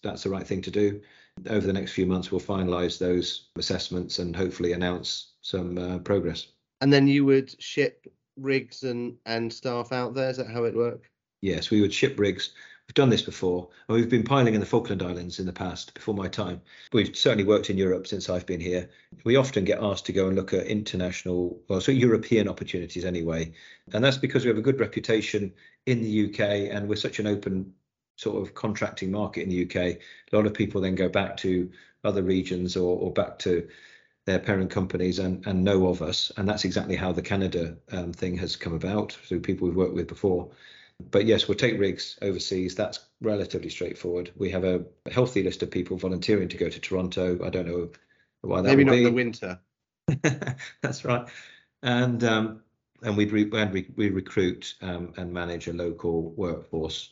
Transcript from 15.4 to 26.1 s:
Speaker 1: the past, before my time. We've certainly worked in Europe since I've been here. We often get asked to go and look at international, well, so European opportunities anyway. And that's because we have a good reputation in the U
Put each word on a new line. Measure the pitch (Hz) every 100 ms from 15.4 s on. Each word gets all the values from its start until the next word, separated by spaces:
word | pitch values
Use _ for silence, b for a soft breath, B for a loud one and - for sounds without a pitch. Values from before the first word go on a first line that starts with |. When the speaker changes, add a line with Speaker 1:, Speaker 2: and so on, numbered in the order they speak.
| 90
Speaker 1:
the |
past, | 87 95 80 -
before | - -
my | 98 92
time. | - 92 87 B B B
We've | 117 95 -
certainly | 139 110 98
worked | 104 -
in | 95
Europe | 95 90 -
since | 98 92
I've | 90 87
been | 87
here. | 87 90 87 b b -
We | 113 135
often | 131 -
get | 95 -
asked | 107 95 -
to |
go | 98 95
and | 95
look | 92
at | 95 -
international, | 107 107 92 90 90 92 90 87 - -
well, | 95
so | 110
European | 131 120 107 - 113 98
opportunities | 90 82 90 85 90 90
anyway. | 90 82 82 82 B B B -
And | 107
that's | 135 131
because | 135 127
we | 123
have | 107
a |
good | 127 135
reputation | 104 - - 110 104 107 98 b b b -
in | 120
the |
U | 113